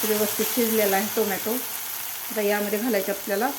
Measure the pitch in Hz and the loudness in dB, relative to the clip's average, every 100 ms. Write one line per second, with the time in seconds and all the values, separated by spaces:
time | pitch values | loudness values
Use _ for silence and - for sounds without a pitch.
0 | 214 214 208 - 220 - 233 220 202 190 | 2 2 2 0 0 2 2 4 4 2
1 | 208 - 208 185 214 247 - - - - | 2 0 0 0 -2 -4 -4 -8 -8 -8
2 | - - - 214 202 208 208 208 247 208 | -8 -10 -6 0 2 2 0 0 2 0
3 | 190 202 - 196 247 | 0 -4 -2 0 0